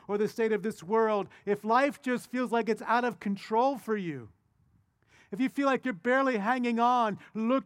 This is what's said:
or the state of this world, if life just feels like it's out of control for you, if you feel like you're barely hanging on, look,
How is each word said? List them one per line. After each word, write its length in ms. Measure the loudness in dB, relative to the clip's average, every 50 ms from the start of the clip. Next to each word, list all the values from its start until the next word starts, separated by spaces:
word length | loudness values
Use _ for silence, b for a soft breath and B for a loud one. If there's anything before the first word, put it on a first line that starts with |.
| B B
or 100 | -2 -2
the 80 | -2
state 240 | -2 -2 -2 0 0
of 120 | 0 0 -2
this 200 | -4 -6 -8 -6
world, 460 | -2 0 2 2 2 2 0 -2 -4 B B B
if 180 | -2 -2 -2 0
life 380 | 2 2 4 2 2 -2 -4 -4
just 260 | -4 -4 -4 -4 -6
feels 220 | -4 -4 -2 0
like 180 | 0 0 0 0
it's 140 | -2 -4 -2
out 220 | 0 0 0 0
of 160 | -2 -4 -4
control 580 | -4 -4 -4 -4 -4 -2 0 2 2 2 0 -2
for 180 | -4 -4 -4
you, 320 | -4 -4 -6 -8 -8 -10 -16 -20 _ _ _ _ _ _ _ _ _ _ _ _ _ _ b b b b b
if 100 | b -2
you 80 | -2 -2
feel 180 | 0 0 2
like 180 | 2 2 2 0
you're 100 | -2 -6
barely 440 | -2 0 2 2 2 2 2 0 0
hanging 420 | 0 0 0 0 0 0 2 2
on, 380 | 4 4 4 4 2 0 -2 -4 B B B
look, 300 | -4 0 0 0 0 0